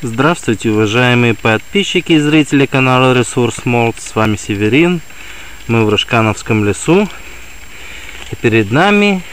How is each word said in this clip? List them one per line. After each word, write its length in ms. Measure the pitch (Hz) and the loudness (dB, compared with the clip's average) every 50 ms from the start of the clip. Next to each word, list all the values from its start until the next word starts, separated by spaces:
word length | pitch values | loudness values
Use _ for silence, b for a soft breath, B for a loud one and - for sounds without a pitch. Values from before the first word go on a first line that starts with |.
| - | -6
Здравствуйте, 640 | 123 113 113 135 151 175 - - - 117 101 - 117 | -6 -2 0 2 2 2 0 0 -2 -2 0 0 0
уважаемые 640 | 107 107 110 107 104 120 127 123 123 120 120 120 110 | 2 2 2 2 2 2 2 4 4 4 4 2 0
подписчики 760 | 98 - 117 110 110 - - - 202 196 - - 185 165 - 170 | 0 0 0 0 0 -2 -2 -2 -2 -2 0 -2 -4 0 2 2
и 60 | 156 | 2
зрители 480 | 147 147 151 156 147 - - 139 139 | 4 4 4 2 2 4 2 2 2
канала 500 | 131 - 135 131 131 127 127 131 127 127 | 2 2 0 2 4 4 4 4 4 4
Ресурс 480 | 127 120 - - - 123 117 - - - | 4 2 0 0 0 0 0 -2 -4 -4
Молд. 360 | 131 120 120 117 117 110 - | -2 0 2 2 0 -2 -4
С 140 | - - - | -10 -6 -2
вами 220 | 117 110 107 107 | 0 0 0 0
Северин. 640 | 101 - - 107 98 104 107 113 143 170 175 180 170 - B B B B B B B B B B B B - | -2 -4 -6 -4 0 0 2 4 4 4 4 2 -2 -4 B B B B B B B B B B B B -2
Мы 160 | 113 117 110 | 0 2 2
в 40 | 107 | 2
Рожкановском 760 | 104 101 - - - 120 110 110 104 - - - 117 107 104 | 2 0 0 0 0 0 2 0 -2 -4 -4 -2 0 0 2
лесу. 440 | 101 98 - - - 160 190 214 185 B B B B B B B B B B B B B B B B B B B B B B B - | 0 -2 -2 0 2 2 2 2 0 B B B B B B B B B B B B B B B B B B B B B B B -12
И 60 | - | -12
перед 340 | - - 123 107 113 110 98 | -2 -2 2 2 2 2 2
нами 520 | 110 139 175 202 202 208 202 208 196 185 175 B | 2 2 2 4 4 2 2 2 0 -2 -4 B